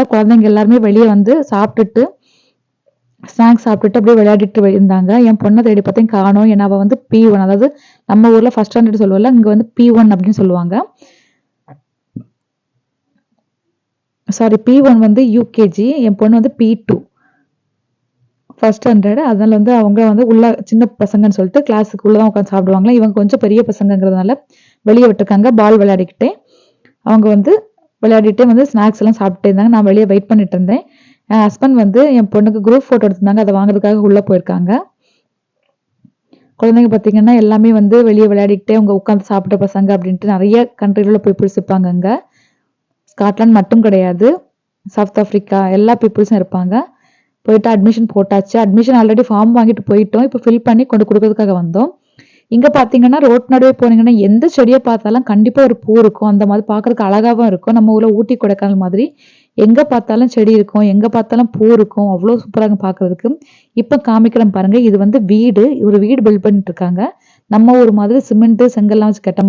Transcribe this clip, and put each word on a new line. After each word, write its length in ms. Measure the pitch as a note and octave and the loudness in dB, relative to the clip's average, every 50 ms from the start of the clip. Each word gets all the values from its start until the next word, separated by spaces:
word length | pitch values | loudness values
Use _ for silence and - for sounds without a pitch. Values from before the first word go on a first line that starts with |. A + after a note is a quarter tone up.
| C4 - | 0 0
குழந்தைங்க 360 | - G#3+ G#3+ G#3+ A#3 A3+ G#3+ G#3+ | 0 0 0 2 2 2 2 2
எல்லாருமே 280 | G#3 G#3+ G#3+ G#3+ A#3+ B3 A3 | 2 0 2 2 2 2 2
வெளியே 200 | G#3 G3+ A3 A#3 A3 | 2 2 2 2 2
வந்து 220 | G3+ G3+ G3+ A3 C4+ D#4+ C#4 - | 2 2 0 0 0 -2 -2 -4
சாப்பிட்டுட்டு 500 | G#3+ G3 G#3 - - A#3 G#3+ - - A3+ C4 F#4 - _ _ _ _ _ _ _ _ _ _ _ _ _ _ _ _ _ _ _ _ _ - - | -4 -4 -4 -2 -2 -2 -4 -2 -2 -2 -2 -4 -4 _ _ _ _ _ _ _ _ _ _ _ _ _ _ _ _ _ _ _ _ _ -20 -10
ஸ்நாக்ஸ் 340 | - - A3+ A#3 A#3+ A3 - A#3 | -4 0 2 2 2 2 0 -2
சாப்பிட்டுட்டு 320 | G#3+ G3 - G#3 G3 A#3+ | -4 -2 -2 -2 -2 0
அப்படியே 180 | G3+ A3+ A#3+ A3+ | 0 2 2 2
விளையாடிட்டு 500 | G#3 G#3 G#3 G3+ G#3 G3 - A3 G3+ G3 F#3+ G3 | 2 2 2 0 0 -2 -2 -2 0 0 0 2
இருந்தாங்க. 340 | G3 F#3+ F#3+ F#3 F#3 F#3 G#3 B3 A#3+ A3+ | 0 0 0 0 0 0 0 2 2 2
என் 100 | A3 G#3 - | 0 0 0
பொண்ணை 180 | G#3 G#3+ A#3 A3+ A#3 | 0 0 2 2 2
தேடி 140 | G#3 G3+ G3 - | 0 0 -2 -2
பார்த்தேன், 220 | - A3+ A3+ A3 A3+ | -2 -2 -2 0 0
காணோம். 360 | G3 F#3+ G3 G3 G#3 G#3+ A3 G#3 | -2 0 0 2 2 2 2 2
ஏன்னா 140 | G3+ G3+ G3 | 0 0 -2
அவ 80 | G3 G3 G3+ | -2 -2 -2
வந்து 140 | G#3 C4 - _ - | -2 -2 -4 _ -2
பி 100 | - A3 A3+ A3+ | 0 2 2 2
ஒன், 120 | G3+ G3 F#3+ | 2 2 0
அதாவது 220 | F#3+ G3 G3 B3 C#4 - - _ _ _ _ _ - | 0 0 0 -2 -2 -4 -6 _ _ _ _ _ -2
நம்ம 200 | G3+ G#3+ A3+ A#3 A3+ | 0 2 4 4 4
ஊர்ல 160 | A3+ A3 B3 - | 2 2 0 -2
ஃபர்ஸ்ட் 180 | A3+ G#3 - - | -2 -4 -4 -2
ஸ்டாண்டர்ட் 280 | A#3 A#3 A3 G#3+ G#3 | 0 0 0 0 0
சொல்லுவோம்ல, 300 | G#3+ F#3+ F#3+ G3 A3 B3+ C4 A#3 | -2 0 0 0 0 2 2 2
இங்க 120 | A3 G#3+ G#3 | 2 2 0
வந்து 120 | G#3+ A3 - _ - | -2 -2 -4 _ 0
பி 80 | A#3+ A#3+ A3+ A3+ | 2 2 4 4
ஒன் 120 | A3+ G#3+ G3+ | 4 2 2
அப்படின்னு 240 | F3+ F3+ G3+ G#3 A3 | 0 0 -2 -2 0
சொல்லுவாங்க. 340 | G3+ F#3 F3+ F3 F3 F3 F#3+ B3 F#4+ - _ _ _ _ _ _ _ _ _ _ _ _ _ _ _ _ C#3 _ _ _ _ _ _ _ - B2 - _ _ _ _ _ _ _ _ _ _ _ _ _ _ _ _ _ _ _ _ _ _ _ _ _ _ _ _ _ _ _ _ _ _ _ _ _ _ _ _ - G3 - | 0 -2 -2 -2 -4 -4 -6 -6 -6 -8 _ _ _ _ _ _ _ _ _ _ _ _ _ _ _ _ -20 _ _ _ _ _ _ _ -20 -20 -20 _ _ _ _ _ _ _ _ _ _ _ _ _ _ _ _ _ _ _ _ _ _ _ _ _ _ _ _ _ _ _ _ _ _ _ _ _ _ _ _ -12 -8 -4
சாரி, 200 | A3+ A3 G#3+ G#3+ A3 B3 | -2 -2 -2 -2 0 0
பி 80 | B3+ C#4 C4+ C4+ | 2 2 4 4
ஒன் 100 | A#3+ A3 A3+ G#3+ | 4 2 2 2
வந்து 160 | G#3 A#3 C4+ A#3 G#3 | 2 2 0 0 0
யூ 80 | A#3+ A3+ - - - | -2 -2 -2 -2 -2
கே 100 | A3 F#3+ E3 - | -2 -2 -2 -2
ஜி, 80 | G#3 B3+ D4+ D4+ A#3+ G#3+ | -4 -4 -4 -2 -2 -2
என் 100 | G3+ G3 | -2 0
பொண்ணு 180 | G#3+ G#3+ A#3 A#3 | 0 0 2 2
வந்து 120 | A3 C4+ C#4 - | 0 -2 -2 -2
பி 80 | A#3 A3 A3+ A3 - - | -2 -2 -2 -2 -4 -4
டூ, 100 | G3+ - - _ _ _ _ _ _ _ _ _ _ _ _ _ _ _ _ _ _ _ _ _ _ _ _ _ _ _ _ _ _ _ | -6 -6 -6 _ _ _ _ _ _ _ _ _ _ _ _ _ _ _ _ _ _ _ _ _ _ _ _ _ _ _ _ _ _ _
ஃபர்ஸ்ட் 220 | - A3 G#3 - - | -4 -4 -4 -2 -2
ஸ்டாண்டர்ட். 400 | B3 A#3 G#3 F#3+ G#3 G#3 C4+ D#4+ B3+ | 0 0 0 0 0 -2 -2 -2 -2
அதனால 220 | A3 G3 G#3+ A3 A3 G#3 | -2 -2 0 0 0 0
வந்து 120 | G#3 A#3 B3 A#3 | 0 0 0 0
அவங்க 200 | G#3+ G3+ G3+ A3 A3+ A3 G#3+ | 0 0 0 0 0 2 2
வந்து 120 | G#3+ B3+ A3+ A3+ | 0 0 2 2
உள்ள 220 | A3 A#3 A#3 A3+ - G#3 - | 2 2 2 0 -4 -6 -2
சின்ன 120 | A3 A3+ B3 - - - G#3+ | 0 0 0 0 -2 -4 -6
பசங்கன்னு 340 | G3 - G#3 G#3+ G#3+ F#3+ G3 | -2 0 0 0 0 0 -2
சொல்லிட்டு 220 | F#3+ F#3 - C#4+ D4 - | -2 -2 -2 -2 -2 -2
கிளாஸுக்கு 360 | A3 G#3+ G#3+ G#3 - F#3+ - G#3 | -2 -2 -4 -4 -6 -4 -2 0
உள்ள 100 | G#3+ G#3 | 2 2
தான் 100 | A3 G#3+ | 2 0
உட்காந்து 220 | G#3 G3+ G3 - F#3+ | -2 -2 -4 -4 -4
சாப்பிடுவாங்களா. 420 | G3 F#3 F#3 F#3+ F#3+ F#3+ A#3 B3 A#3+ | -2 -2 0 0 0 0 0 2 2
இவங்க 160 | G#3+ A3 G3 G#3+ | 0 0 0 -2
கொஞ்சம் 240 | G3+ G3+ C4+ - - G3+ | -2 -2 -2 -2 -2 0
பெரிய 140 | G#3 A3+ A#3+ A3+ | 0 0 0 -2
பசங்கங்கிறதுனால 600 | G3+ - G3+ G3 G3+ F#3+ F#3+ F#3+ F#3+ F#3 F#3 G#3 C4+ C#4+ _ _ _ _ _ _ _ _ - G#3+ | -4 -4 -2 -2 -2 0 -2 -2 -2 -2 -2 -4 -4 -6 _ _ _ _ _ _ _ _ -2 0
வெளியே 180 | A3 A#3+ B3 A3+ | 2 4 4 2
விட்டுருக்காங்க. 400 | G3+ - G3+ - G#3 G3 G#3 B3+ A#3+ A3 | 2 0 -2 -2 0 0 0 2 2 2
பால் 200 | G#3 G#3+ A3+ G#3+ G3+ | 2 2 2 2 2
விளையாடிக்கிட்டே 480 | G3+ F#3+ F#3 F#3 E3+ _ - A3 C#4+ G4+ - _ _ _ _ _ _ _ _ _ _ _ _ - - | 2 0 -2 -4 -6 _ -6 -6 -6 -6 -8 _ _ _ _ _ _ _ _ _ _ _ _ -4 0
அவங்க 180 | A3 A3 G#3 G#3+ G#3 | 0 2 2 2 2
வந்து 180 | G#3 G3 C#4+ G4 A4 - _ _ _ _ _ _ _ A3 | 0 0 0 0 -2 -2 _ _ _ _ _ _ _ -2
விளையாடிட்டே 420 | A3 A3 A3 G#3 G#3+ G3+ A3+ B3+ B3 | 0 2 2 2 0 0 2 2 2
வந்து 120 | A3+ A#3+ C#4+ C#4+ | 2 2 0 0
ஸ்நாக்ஸ் 320 | - G#3+ G#3 A3 G#3+ - | 0 -2 0 -2 -2 -2
எல்லாம் 160 | G#3+ A3 A3+ - | -2 -2 -2 -2
சாப்பிட்டே 300 | G3 G3 F#3 - - G3+ | -4 -6 -4 -4 -2 -2
இருந்தாங்க. 220 | F#3+ F#3+ G#3 A#3 A#3 | 0 0 2 2 2
நான் 120 | G#3+ G#3 G3 | 2 2 2
வெளியே 160 | G3 G#3 A3 F#3+ | 2 2 2 0
வெயிட் 160 | G3 G3+ G3+ - | 0 -2 -2 0
பண்ணிட்டு 260 | A3+ G#3+ G3+ F#3+ - F3+ | 0 0 0 -2 -4 -4
இருந்தேன். 240 | F#3 F3+ A3 E4 F4+ _ _ _ _ _ _ _ _ - | -4 -2 -4 -4 -6 _ _ _ _ _ _ _ _ -4
என் 100 | G#3 A3 G#3 | 0 0 0
ஹஸ்பண்ட் 340 | G#3 - - C4 C4+ C4 A#3+ | 0 -2 -2 -2 0 2 2
வந்து 200 | G#3+ G3 F#3+ A#3+ C#4+ D4+ C4 A#3+ | 0 2 2 2 2 2 2 0
என் 100 | G#3+ G3 G#3+ | 0 0 0
பொண்ணுக்கு 260 | G#3 G#3 A3 G#3+ A3 G3 A3 | 0 0 0 -2 -2 0 2
குரூப் 180 | A#3+ C4+ C4 | 2 2 2
ஃபோட்டோ 180 | - B3+ A3+ G#3+ G3+ | 0 -2 0 0 -2
எடுத்திருந்தாங்க, 360 | F#3 F3+ G3 G3 G3+ A3 G#3+ | -2 -2 -2 -2 0 0 0
அதை 80 | G3+ G3 G3 | 0 -2 0
வாங்குறதுக்காக 420 | G3+ G#3 G3+ G3+ G3+ G#3 G#3+ G#3+ G#3 G3+ | 0 0 -2 0 -2 -2 -2 0 0 2
உள்ள 120 | G3 G3+ G3 - | 2 0 0 0
போயிருக்காங்க. 420 | F#3+ F3 - - F#3 F3+ F3+ F3 A3 D4 F#4+ - _ _ _ _ _ _ _ _ _ _ _ _ _ _ _ _ _ _ _ _ _ _ _ _ _ _ _ _ _ _ _ _ _ - | -2 -2 -2 -4 -6 -4 -4 -2 -4 -4 -6 -8 _ _ _ _ _ _ _ _ _ _ _ _ _ _ _ _ _ _ _ _ _ _ _ _ _ _ _ _ _ _ _ _ _ -4
குழந்தைங்க 280 | A3+ A3+ A3+ A#3+ A#3+ A3+ A3 | -2 0 2 2 2 2 0
பாத்தீங்கன்னா 400 | G#3+ A3 G#3+ G3+ G#3+ G#3+ A#3 B3 A#3 | -2 -2 0 0 2 2 2 2 2
எல்லாமே 300 | G#3+ G#3+ A3 G#3+ A3 A3+ A3+ G#3+ | 2 2 2 2 2 2 2 2
வந்து 180 | G#3 G3+ A3 A#3+ A#3+ A3+ | 2 2 2 2 2 2
வெளியே 180 | G#3 G#3 A3 G#3 | 2 2 2 2
விளையாடிக்கிட்டே 460 | G3+ G3+ G3+ G3+ G3+ F#3+ - - G#3+ A3 | 2 0 0 0 -2 -2 -2 -2 -2 0
அவங்க 140 | G#3+ G3+ G3+ G3 | 0 0 -2 -2
உட்காந்து 300 | G3 - G#3 G3+ F#3+ - | -2 -2 -4 -4 -4 -4
சாப்பிட்ட 260 | G#3 G3 F#3+ - G#3 F#3 G3+ | -6 -6 -4 -4 -4 -4 -4
பசங்க 260 | G3 - G3 G3 G3 G3+ F#3 | -4 -4 -2 -2 -2 -2 -2
அப்படின்ட்டு 340 | F3 F#3 F#3 F3+ - G#3 G3+ | -4 -4 -6 -6 -4 -4 -4
நிறைய 300 | F#3 F#3+ G#3 A3 A#3 A#3+ - _ - | -2 0 0 0 0 0 -2 _ -6
கண்ட்ரில 300 | G3+ G3+ G3 G#3+ G3+ G3+ | -4 -4 -2 -2 0 0
உள்ள 80 | A3 G#3+ G#3+ G#3 | 0 0 0 -2
பீப்புள்ஸ் 300 | G3 - G#3 F#3+ - G3+ | -2 -2 -2 -4 -4 -4
இருப்பாங்க 300 | F#3 - F#3+ F#3+ F3+ F3+ F3+ | -6 -4 -4 -4 -2 -2 -4
அங்க. 140 | F3+ F3 F#3+ A#3+ E4+ - _ _ _ _ _ _ _ _ _ _ _ _ _ _ _ _ _ _ | -4 -4 -4 -4 -6 -8 _ _ _ _ _ _ _ _ _ _ _ _ _ _ _ _ _ _
ஸ்காட்லாந்து 440 | - G3+ G#3 G3 G#3+ A3 A#3 A3 G#3 | -4 -4 -2 -2 0 2 2 2 2
மட்டும் 240 | F#3+ - A3+ A#3 A3 G#3+ | 2 0 0 0 2 2
கிடையாது, 420 | G3 F#3+ F#3 F3+ F3+ F3 G#3 B3+ E4+ F#4 - _ _ _ _ _ _ _ - G3 - | 0 0 0 -2 -2 0 0 0 0 -2 -6 _ _ _ _ _ _ _ -20 -10 -6
சவுத் 240 | G#3+ G#3 G3 - G#3+ G#3 | -6 -6 -4 -2 -4 -4
ஆப்பிரிக்கா 360 | G#3 - G3+ G3+ - G3 G3 G3 F#3 F#3+ G3+ | -2 -4 -6 -4 -4 -4 -4 -2 -2 -2 0
எல்லா 160 | G#3 A3+ A#3+ A#3 A#3 | 0 0 0 0 -2
பீப்புள்ஸும் 360 | A3 - - G#3 G3 A3+ G3 | -2 -2 -2 -2 -2 -2 -4
இருப்பாங்க. 340 | F#3 F#3 - F#3 F3+ F3+ G3+ B3 E4+ - _ _ _ _ _ _ _ _ _ _ _ - | -4 -4 -6 -6 -6 -4 -4 -4 -6 -8 _ _ _ _ _ _ _ _ _ _ _ 0
போயிட்டு 220 | A3 G#3+ G#3 A#3 A3+ | 0 0 0 0 0
அட்மிஷன் 340 | G3+ F#3+ A3+ A3 A3+ A#3 A3 - | 0 2 0 0 0 -2 -4 -2
போட்டாச்சு. 400 | G3 G3 G3 G3+ G3 F#3+ - - A#3 A3 | -4 -2 -2 -2 -4 -4 -2 -2 -2 0
அட்மிஷன் 340 | G3+ F#3+ A3+ A#3 B3 B3+ A#3+ | 0 0 0 2 2 2 2
already 220 | A3 G#3+ A3 A3 B3 - | 2 2 2 0 0 0
ஃபார்ம் 240 | G#3+ G3+ A3 A#3 A#3 A#3+ | 0 0 0 0 2 2
வாங்கிட்டு 260 | A3+ A3+ A3 - - - | 2 0 0 -2 -4 -2
போயிட்டோம். 340 | G3+ G#3 G#3+ G3+ G#3+ A3 B3+ C#4 | 0 0 0 0 -2 -2 -2 -2
இப்ப 100 | - A#3+ - | -4 -4 -2
ஃபில் 200 | A#3+ A#3 A#3+ A#3 A#3+ | -2 -2 0 0 0
பண்ணி 160 | A3+ A3+ C4 - | 0 0 0 0
கொண்டு 160 | A3+ G#3+ G#3 - | -2 -2 0 0
கொடுக்கறதுக்காக 440 | G3+ G#3 G#3+ G#3+ G#3+ A3 G#3+ G3 F#3 F3+ | 0 0 0 0 -2 -2 -2 -2 -2 -4
வந்தோம். 300 | F3 E3 E3 G3 B3+ F4 - _ _ _ _ _ _ _ _ _ _ - A#3 | -4 -4 -4 -4 -4 -4 -6 _ _ _ _ _ _ _ _ _ _ -4 -2
இங்க 120 | A#3 B3+ D4 D4 | 0 2 2 2
பாத்தீங்கன்னா 440 | C#4+ B3+ B3 - B3 A#3+ B3 C4+ D#4 C#4+ | 0 0 0 0 2 2 2 2 2 2
ரோட் 220 | B3 A#3+ B3 B3 - B3+ | 2 2 0 0 0 0
நடுவே 200 | B3+ B3+ C4 B3+ - | 2 2 2 2 2
போனீங்கன்னா 340 | B3 A#3 A3+ A3+ A3+ A#3+ A#3+ G#3 G3 G3 | 0 2 2 2 2 2 2 2 2 2
எந்த 180 | G#3 A#3 C#4 E4+ - | 2 2 0 0 0
செடியை 240 | - B3 A3+ B3+ C4+ B3+ B3 | 0 2 2 2 0 0 -2
பார்த்தாலும் 380 | A3+ A3 - G#3 A3+ B3+ B3+ - | -4 -4 -4 -4 -4 -4 -2 -2
கண்டிப்பா 320 | G#3 G#3 G#3+ B3+ - C#4 C4+ B3+ | 0 0 0 0 2 2 2 2
ஒரு 80 | A#3 - - | 0 -2 -4
பூ 100 | G#3+ G#3+ A#3 | 0 2 2
இருக்கும். 280 | A3 G#3+ G#3 - G#3+ G#3+ | 2 2 0 -2 -2 -2
அந்த 120 | G3+ G3+ G#3+ G3+ | 0 0 0 0
மாதிரி 140 | G3+ G#3 G#3+ - | -2 -2 -4 -4
பார்க்கறதுக்கு 340 | G#3 G#3+ G#3+ A#3+ A#3+ A#3+ G#3+ F#3+ | -6 -4 -4 -4 -4 -4 -2 -2
அழகாவும் 420 | G3 G#3+ A3 A#3 A#3 A3 A#3 A3 | 0 0 0 0 0 0 0 -2
இருக்கும். 240 | F#3 F3 - A3+ A3+ A#3 | -2 -2 -2 -2 0 2
நம்ம 160 | G#3+ A3 A3 | 2 2 2
ஊர்ல 140 | A3 A3+ A3+ G#3 G#3 | 2 0 0 0 0
ஊட்டி, 160 | A3+ - B3+ G#3 - | -2 -4 -4 -4 -2
கொடைக்கானல் 380 | G3+ G3 G3 G3+ G3+ G3+ F#3+ F#3 | -4 -4 -2 -4 -4 -2 -2 -4
மாதிரி 220 | F3+ F3+ G3 C4 E4 - _ _ _ _ _ _ _ _ - G#3+ | -4 -4 -4 -4 -6 -8 _ _ _ _ _ _ _ _ 0 2
எங்க 140 | G#3+ A#3 C4+ D4+ D4 B3+ | 2 2 2 2 0 -2
பார்த்தாலும் 380 | A#3 - - G#3+ A3+ B3+ A#3+ - | -4 -4 -4 -2 -2 -2 -2 0
செடி 180 | A#3 G#3+ G#3+ A3 G#3+ | 0 2 2 2 2
இருக்கும், 280 | G3+ G3+ - G#3+ G#3+ G3+ F#3+ | 0 0 -2 -2 0 0 0
எங்க 160 | G#3 G#3+ A3+ G#3 A#3 | 0 -2 -2 -2 -4
பார்த்தாலும் 340 | A3 A3 - A3+ B3 A3+ - - | -4 -2 -2 -2 -2 -2 -2 -2
பூ 80 | G#3+ A3 A#3 A3 | 0 2 2 2
இருக்கும். 320 | G#3 G#3 - G#3 G3+ G3+ F#3+ | 0 -2 -4 -4 -4 -4 -4
அவ்வளோ 220 | F3 F3+ A3 A#3+ A#3 - | -2 -2 -2 -2 -4 -4
சூப்பரா 220 | - - A3 G#3+ | -6 -4 -4 -2
இருக்கும் 200 | G#3 G#3 G3 G3+ F#3+ | -2 -2 -4 -4 -6
பார்க்கறதுக்கு. 420 | F#3 - F#3+ F3+ F3+ - - B3 D4+ - _ _ _ _ _ _ - A#3 A#3 | -6 -4 -6 -6 -6 -4 -6 -6 -8 -8 _ _ _ _ _ _ -8 -8 -4
இப்ப 180 | - D4 C4+ - A#3 | -4 -4 -4 -2 -2
காமிக்கிறேன் 460 | A3 A3 A3+ A3+ A3+ A#3 A3+ G3+ F#3 G3 | 0 0 0 0 0 0 0 0 -2 -2
பாருங்க. 220 | F#3+ G3 G#3 B3 A#3+ A3+ | -2 0 0 0 2 2
இது 100 | G3 F#3+ G3+ | 0 0 0
வந்து 160 | G#3 A3 C4 G#3 F3+ G#3 | 0 0 -2 0 0 0
வீடு, 320 | G#3+ A#3 B3 G3 G3+ G#3+ C#4+ C#4 B3+ A3 G#3+ | 0 0 0 2 2 0 0 0 -2 -2 0
ஒரு 100 | G#3 G3+ G3+ G#3+ | 0 0 0 0
வீடு 120 | C4+ A#3 G#3 G#3+ | 0 0 0 0
பில்ட் 180 | G#3+ G3 F#3+ G#3+ | 0 0 0 -2
பண்ணிட்டு 240 | G#3 G3+ F#3+ - E3+ | -2 -2 -2 -6 -8
இருக்காங்க. 380 | - F#3 F3 F3+ F3+ A3 E4 - _ _ _ _ _ _ - G#3 | -8 -6 -6 -4 -4 -6 -8 -10 _ _ _ _ _ _ -4 0
நம்ம 240 | G#3+ A3+ A#3+ B3 B3+ B3 | 2 2 4 4 4 4
ஊர் 100 | A3+ G#3 G#3 | 2 2 0
மாதிரி 200 | G#3 G3+ A#3+ C4+ - - | 0 0 -2 -2 -2 -2
சிமெண்ட், 340 | A3 G#3+ A3+ A3+ A3+ G3+ B3 B3 - A3 | 0 2 2 2 2 2 0 0 0 0
செங்கல்லாம் 360 | G#3 G#3 G#3+ A3 G#3+ G#3+ G3+ | -2 -2 0 0 0 -2 -2
வச்சு 140 | G#3 - F#3+ | -4 -6 -8
கட்ட 140 | F3+ - G#3 | -4 -2 -2